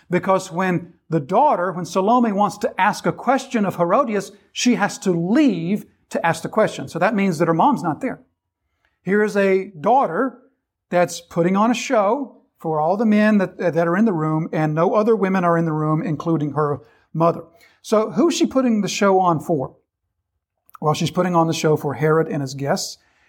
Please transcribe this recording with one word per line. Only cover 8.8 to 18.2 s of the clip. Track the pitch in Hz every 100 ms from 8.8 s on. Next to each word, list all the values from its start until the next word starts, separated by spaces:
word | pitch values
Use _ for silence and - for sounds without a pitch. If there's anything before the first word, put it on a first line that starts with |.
| _ _
Here | 180 208
is | 214 202
a | 196 190 196 160
daughter | 190 269 202 170 262 - _ _ _ _ -
that's | 175 170 -
putting | - 175 175 196
on | 226
a |
show | 240 - 233 196 277 254 - _ _
for | 160 151
all | 156 196
the | 220
men | 208 214 208
that, | 180 -
that | 180 156 170
are | 180
in | 226
the |
room, | 165 156 156 165
and | 160 156
no | 151 180 214
other | 214 220
women | 190 190
are | 175 165
in | 165
the |
room, | 156 156 156
including | 208 147 170 160 147
her | 139 147 143 - _ _
mother. | 160 165 - - _ _ _
So | - 214 220
who's | 180